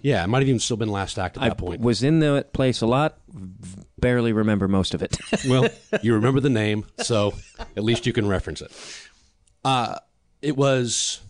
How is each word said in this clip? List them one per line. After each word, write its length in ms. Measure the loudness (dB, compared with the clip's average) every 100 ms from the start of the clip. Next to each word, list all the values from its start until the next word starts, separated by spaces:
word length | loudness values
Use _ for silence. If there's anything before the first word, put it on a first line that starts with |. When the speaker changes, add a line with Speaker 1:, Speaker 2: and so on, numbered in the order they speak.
Speaker 1:
yeah, 220 | -2 0
it 40 | 0
might 120 | 0
have 80 | 2
even 120 | 0
still 180 | 0 -4
been 120 | -2
Last 300 | -4 -6 -4
Act 180 | -6 -2
at 60 |
Speaker 2:
I 60 | -4
Speaker 1:
that 80 | -2
point. 240 | -6 -2
Speaker 2:
was 200 | 0 2
in 160 | 2 4
that 320 | 4 2 -2
place 280 | -2 0 0
a 60 | 0
lot, 320 | 2 0 -4 -16
v-, 520 | -16 -16 -16 -16 -18 -20 -2
barely 340 | 2 2 4
remember 340 | 2 4 2 4
most 260 | 2 2
of 100 | -2
it. 140 | -4 -6 -4
<laughs> 160 | -2 2
Speaker 1:
Well, 200 | 2 2 -2 -6 -2
you 120 | 2
remember 260 | 2 4 2
the 100 | 2
name, 360 | 2 0 -2 -6 -10
so 340 | -2 0 0 -2 -12 -18 -10 -4
at 80 |
least 220 | 0 0 0
you 60 |
can 140 | 0 0
reference 340 | 0 -2 -8
it. 100 | -12 -16 -18 -18 -20 _ _ _ _ _
Uh, 340 | -2 0 -2 -6 -14 _ _ _
it 140 | -4 0
was 600 | 2 2 0 -2 -4 -6 -14